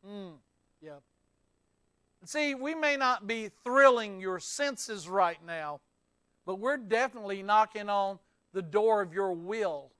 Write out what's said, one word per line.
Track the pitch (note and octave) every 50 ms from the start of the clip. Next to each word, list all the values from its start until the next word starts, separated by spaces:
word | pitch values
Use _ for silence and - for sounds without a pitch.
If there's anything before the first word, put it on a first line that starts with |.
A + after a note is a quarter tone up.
| _
Mm. | G3 G3+ G#3 G3 F3+ D#3+ C#3+ _ _ _ _ _ _ _ _
Yeah. | D3+ D#3 D3 C#3+ _ _ _ _ _ _ _ _ _ _ _ _ _ _ _ _ _ _ _ _ _ _ _ _ -
See, | E3+ - D4+ D4+ D4 C#4
we | C4 C4 D4 D#4+
may | D#4+ D#4 D4 C#4+ C#4
not | C4+ B3+ B3+ G#3+ G#3 G3+
be | A3+ A3+ A3 G#3 _ _ _
thrilling | B3 B3 C4+ C#4 C4+ B3+ A#3+ A3 G#3 G3 F#3
your | F#3+ F#3+ F#3 F3
senses | - - - - C#4+ C#4+ C4+ - - - A3 G3+ D#3 E3+
right | F#3 G3 F#3 F3 E3+ D#3 E3
now, | E3+ E3+ E3 D#3 D3 D3 C#3 _ _ _ _ _ _ _ _ _ _ _ _ _
but | F3 F#3+
we're | G3 G#3 B3+ C#4+ C#4+
definitely | A#3 F#3+ A3 A3+ B3+ C4 - A#3+ G#3+ G3+ G3 G3 F#3+
knocking | G3+ G#3 G#3+ A3 G#3+ - G#3+ G#3 G#3
on | G3+ G3+ G3 G3 G3 F#3 _ _ _ _ _ _
the | - F#3+
door | F3+ D#3 D3 G#3 G#3+ A3+ A3 G#3
of | G3 F3 D#3
your | F#3+ G3 F#3+ F3+
will. | E3 E3+ F3+ G#3+ A3+ G#3+ F#3 D#3 C#3+ C#3 C3+ _